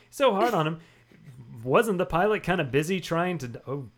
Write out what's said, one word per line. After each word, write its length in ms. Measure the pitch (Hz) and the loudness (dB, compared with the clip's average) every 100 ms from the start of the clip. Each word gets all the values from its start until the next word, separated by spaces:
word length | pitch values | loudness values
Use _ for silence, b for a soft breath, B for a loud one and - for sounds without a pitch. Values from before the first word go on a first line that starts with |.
| B | B
So 240 | - 269 | 0 2
hard 180 | 196 240 | 4 2
on 140 | 185 156 | 2 0
him. 140 | 160 B B B B - 123 - 120 | -4 B B B B -20 -20 -20 -8
Wasn't 320 | 123 185 226 180 | 2 4 4 0
the 80 | 180 | 0
pilot 360 | 160 214 208 | 0 2 0
kinda 220 | 170 180 | 0 0
busy 360 | 135 135 156 185 | 2 0 0 -2
trying 380 | - 165 180 165 | -2 -2 0 -4
to, 240 | 123 113 127 | -8 -10 -8
oh, 220 | 143 120 | -8 -10